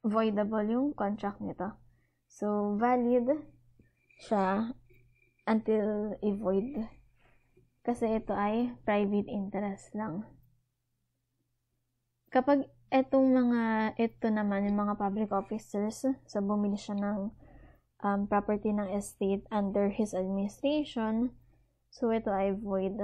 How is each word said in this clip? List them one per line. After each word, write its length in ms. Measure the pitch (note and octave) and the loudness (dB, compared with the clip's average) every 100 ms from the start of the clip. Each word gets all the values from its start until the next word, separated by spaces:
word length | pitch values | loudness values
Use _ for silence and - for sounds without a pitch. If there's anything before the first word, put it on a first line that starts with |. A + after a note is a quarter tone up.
| A#3 | 0
voidable 600 | G#3+ A3 G#3 G#3 A3 G#3 | 2 2 2 0 0 0
yung 240 | A#3 C#4+ | 0 0
contract 480 | D4 G3+ G#3+ G3+ G3+ | -2 -4 -2 -6 -6
nito. 320 | G3+ - F#3 - - _ _ _ _ | -10 -6 -8 -8 -20 _ _ _ _
So, 480 | - G#3 G#3 G#3 G#3 | -6 -2 0 0 2
valid 640 | A#3+ B3+ A#3+ B3 A#3+ D4+ - - _ _ - _ _ - | 2 4 4 4 4 -2 -2 -20 _ _ -20 _ _ -20
siya 520 | - G#3 F#3+ G3 A3+ - - - _ _ _ _ - | -2 0 2 0 -2 -8 -18 -20 _ _ _ _ 0
until 680 | A3 A3 G#3+ G#3+ G#3 G#3 - | 0 2 0 2 -2 -4 -2
i-void. 680 | G#3+ G3+ G#3 G3 A#3+ C#4+ A3 - _ _ _ _ _ _ _ _ - | -2 -2 0 0 0 -6 -8 -12 _ _ _ _ _ _ _ _ -4
Kasi 320 | A#3+ A3+ A3 | -2 0 0
ito 160 | A3 | -2
ay 400 | G3+ G3+ A3 B3 A#3+ | 0 0 0 -2 -2
private 480 | - G#3 G3+ G#3 G3 | 0 2 2 0 0
interest 640 | G3+ G3 G3 G3+ G3 - | -4 -4 -4 -4 -8 -10
lang. 320 | G#3 G#3+ E3 A3 - _ _ _ _ _ _ _ _ _ _ _ _ _ _ _ _ _ _ _ | -8 -6 -6 -10 -16 _ _ _ _ _ _ _ _ _ _ _ _ _ _ _ _ _ _ _
Kapag 320 | B3+ B3+ C#4+ - - _ | 0 4 2 2 -12 _
etong 400 | C4+ C4 C4+ C4 | 2 4 4 6
mga, 640 | B3+ A#3+ A#3+ A3+ A3 G#3+ G#3+ | 6 4 2 2 2 0 0
ito 240 | A3+ - A#3 | -2 0 -2
naman, 320 | G#3+ G#3 G3 G3+ | 0 0 0 0
yung 160 | G3+ | 0
mga 160 | G#3 G#3 | 0 0
public 320 | G3+ G3+ G#3 | -2 -2 0
officers, 720 | G3 - A3+ - G#3 G#3 A3+ C4 C4 - | -2 -2 -8 -6 -4 -4 -2 -2 -2 -4
so 160 | G#3 | -4
bumili 400 | G3 G#3 G3+ G3+ | 0 0 0 -2
siya 160 | - G3+ | -4 -4
ng, 320 | G3+ G#3 G3+ - - - - - _ _ | -2 -2 -6 -10 -20 -20 -20 -20 _ _
um, 180 | G3+ G3+ G3+ | -2 0 2
property 480 | G#3 G3+ G#3 G#3+ | 0 2 -2 0
ng 160 | G#3 G3 | -2 -2
estate 560 | G3+ G3+ - G3 G3+ - | -4 -6 -4 0 0 -2
under 400 | G#3+ G3+ G3+ G3+ | -2 0 2 0
his 240 | G3+ G#3 F#3 | 0 -2 -2
administration, 1160 | F#3+ G3 G3+ - C4+ D4+ C#4+ B3 A3 A3 B3 - - _ _ _ _ | -2 -2 -4 -2 0 0 -2 -4 -2 0 -2 -4 -20 _ _ _ _
so 160 | - A#3+ | -4 0
ito 240 | A3+ A3+ | 0 0
ay 240 | G3 G3 G3 | 0 0 -2
void. 400 | G#3+ F#3+ F#3+ G#3 | -2 -2 -2 -2